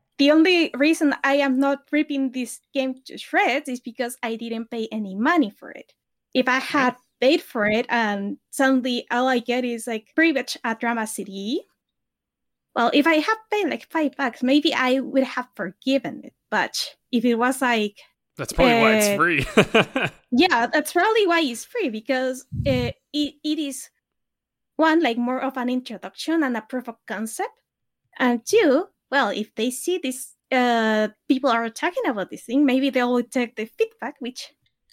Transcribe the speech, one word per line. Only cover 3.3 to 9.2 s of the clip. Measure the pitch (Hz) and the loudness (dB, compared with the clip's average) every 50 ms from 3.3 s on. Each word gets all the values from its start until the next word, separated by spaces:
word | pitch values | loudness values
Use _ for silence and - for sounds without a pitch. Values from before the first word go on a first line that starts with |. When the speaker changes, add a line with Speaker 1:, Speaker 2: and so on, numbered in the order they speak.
| - 349 415 339 240 240 - 277 | 0 0 2 2 0 -2 -4 -6
Speaker 1:
is | 247 240 | -8 -8
because | - 247 220 - 247 240 254 - - | -10 -12 -8 -6 -8 -8 -6 -8 -8
I | 226 226 | -8 -6
didn't | 220 233 233 226 226 226 - | -6 -8 -8 -8 -8 -10 -8
pay | - 233 220 220 | -8 -8 -8 -6
any | 214 220 214 190 185 | -6 -8 -8 -6 -4
money | 196 226 294 349 339 262 202 | -2 0 2 2 2 2 0
for | - _ - - | -2 _ -20 -18
it. | - - - _ _ _ _ _ _ _ _ _ - | -18 -18 -20 _ _ _ _ _ _ _ _ _ -2
If | 262 254 254 | 0 2 2
I | 247 262 | 0 -2
had | - - - 294 262 254 247 - _ _ _ - | -2 -2 0 2 2 2 0 -4 _ _ _ 0
paid | 247 262 320 320 - | 2 4 4 2 0
for | - - 247 208 | -4 -4 -2 0
it | 208 214 226 254 - | 0 0 0 -2 0
and | 247 233 226 208 208 202 196 202 - - _ _ | -2 0 0 0 -2 -2 -4 -6 -8 -10 _ _
suddenly | - - 269 269 269 254 240 262 240 240 - - | -2 0 2 4 4 2 2 0 -4 -4 -4 -2
all | 240 240 | -2 0